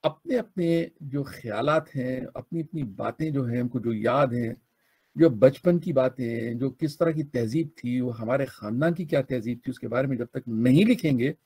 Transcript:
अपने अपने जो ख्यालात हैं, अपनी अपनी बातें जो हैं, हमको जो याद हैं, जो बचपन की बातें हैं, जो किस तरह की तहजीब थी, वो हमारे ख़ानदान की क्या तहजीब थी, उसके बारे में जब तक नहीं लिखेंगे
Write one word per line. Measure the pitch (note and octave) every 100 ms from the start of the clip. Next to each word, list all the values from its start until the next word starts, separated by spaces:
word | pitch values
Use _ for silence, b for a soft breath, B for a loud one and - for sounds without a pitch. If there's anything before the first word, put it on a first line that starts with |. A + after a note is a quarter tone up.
अपने | D#3 - - B3+
अपने | A3 - E3+ E3 E3 _
जो | C#3+ C#3+
ख्यालात | C#3 - A2+ G#2 C#3 D#3 D#3
हैं, | C#3 B2+ B2+ B2+ -
अपनी | - E3
अपनी | D#3 D#3+
बातें | B2 F#2+ A2+ - D#3
जो | C#3
हैं, | A#2+ A#2+
हमको | B2 B2
जो | A#2
याद | A2 A2+ C3 C3+
हैं, | A#2+ A2+ - _ _ _ _ _ D3
जो | D#3+
बचपन | A2 B2+ C#3+ F3+ F3
की | F3
बातें | C3+ C3 -
हैं, | A#2+ A#2 A2+ A#2
जो | C3+
किस | - D#3 -
तरह | E3
की | D#3
तहजीब | C#3+ B2+ A2+ D3 D#3
थी, | - B2 B2+
वो | B2
हमारे | A2+ A2+ C3+ C3+
ख़ानदान | - G#2 A#2 D#3+
की | E3+
क्या | D#3 D3
तहजीब | C3 B2+ A2+ A#2+ -
थी, |
उसके | B2 A2+
बारे | A#2+ C3+
में | B2
जब | A#2+
तक | B2 A#2+
नहीं | A2 B2 C#3+
लिखेंगे | G#3+ A#3+ D#3+ B2+ C3 -